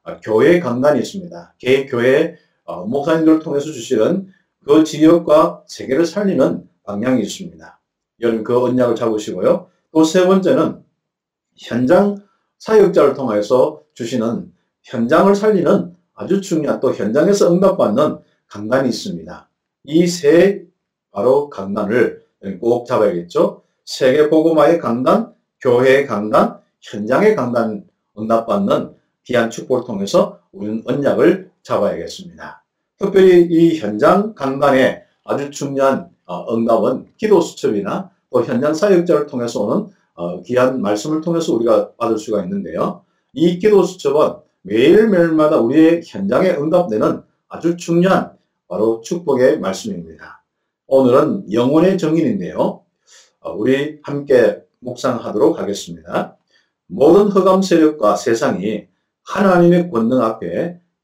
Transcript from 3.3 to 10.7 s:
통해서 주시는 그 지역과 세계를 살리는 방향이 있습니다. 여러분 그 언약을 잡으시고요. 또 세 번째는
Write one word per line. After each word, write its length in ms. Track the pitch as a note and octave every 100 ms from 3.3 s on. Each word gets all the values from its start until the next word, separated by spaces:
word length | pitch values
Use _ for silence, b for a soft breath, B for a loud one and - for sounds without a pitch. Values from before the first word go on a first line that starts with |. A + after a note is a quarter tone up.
| D#3
통해서 280 | D#3+ C#3+ D#3
주시는 600 | A#2+ - A2 A#2+ G3 b b b _ -
그 180 | D#3
지역과 800 | D#3 D3 D#3 E3+ - D3+ E3+ - -
세계를 380 | - G#2 C#3 E3+
살리는 640 | G#3 G3 C#3 C#3+ - - _
방향이 380 | - G#2 B2 B2+
있습니다. 580 | G2 - F2 D#2+ - _ _ _ _ _
여러분 240 | A#2 A2+
그 180 | G#2+ A#2+
언약을 340 | B2 B2+ A#2+ A2
잡으시고요. 720 | A2+ G#2+ A2 F2+ A#2+ F#3 b b _
또 120 | D#3+
세 240 | D#3+ F#3 F3+
번째는 560 | F#3+ F3 C3 D#3+